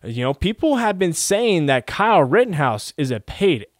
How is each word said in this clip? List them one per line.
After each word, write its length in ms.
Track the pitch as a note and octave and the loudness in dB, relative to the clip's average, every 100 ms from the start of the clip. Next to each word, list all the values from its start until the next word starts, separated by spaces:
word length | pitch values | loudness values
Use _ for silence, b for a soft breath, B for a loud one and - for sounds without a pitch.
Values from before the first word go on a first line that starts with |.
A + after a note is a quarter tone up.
You 200 | G#2+ A#2 | -8 -4
know, 100 | B2 C#3 | -4 -2
people 400 | F#3 A3 D#4+ C4+ | -4 -2 0 0
have 240 | A3+ F#3+ | 0 0
been 140 | F#3 | -2
saying 520 | D#3+ - G3+ A#3+ F3+ C#3+ | -2 -2 0 2 2 2
that 220 | C3 - | 0 -2
Kyle 360 | - G#3+ G3+ | -2 2 4
Rittenhouse 680 | C3+ F#3+ B3 D#3 C3+ G#2+ - - | 4 2 2 0 0 -2 -8 -6
is 140 | C3+ | -4
a 100 | A2+ | -4
paid 460 | - - G3 C3 - | -8 -2 0 0 -4